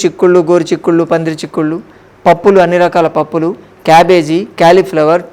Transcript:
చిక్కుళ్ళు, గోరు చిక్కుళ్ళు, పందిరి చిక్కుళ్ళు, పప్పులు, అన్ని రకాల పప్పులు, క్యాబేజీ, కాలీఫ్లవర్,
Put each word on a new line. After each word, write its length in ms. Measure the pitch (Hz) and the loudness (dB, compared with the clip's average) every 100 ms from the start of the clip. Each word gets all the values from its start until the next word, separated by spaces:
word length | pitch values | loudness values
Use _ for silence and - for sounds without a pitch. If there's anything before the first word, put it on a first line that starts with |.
చిక్కుళ్ళు, 360 | 180 - 180 180 | -4 0 0 2
గోరు 220 | 160 175 | 2 0
చిక్కుళ్ళు, 420 | 160 165 170 170 | -2 -4 -2 -2
పందిరి 320 | 160 165 165 156 | 0 -2 -4 -8
చిక్కుళ్ళు, 460 | 151 - 156 170 - - _ _ 185 | -10 -6 -6 -6 -12 -20 _ _ -2
పప్పులు, 340 | 170 208 196 | 0 2 2
అన్ని 180 | 170 175 | 2 2
రకాల 280 | 175 175 165 | 0 0 -2
పప్పులు, 500 | 165 151 165 165 220 - _ | -2 -4 -4 -6 -8 -16 _
క్యాబేజీ, 600 | - 160 175 180 151 165 | 2 4 4 2 0 -4
కాలీఫ్లవర్, 760 | 208 - 170 185 185 160 151 175 180 | -6 -2 2 2 2 0 0 0 -2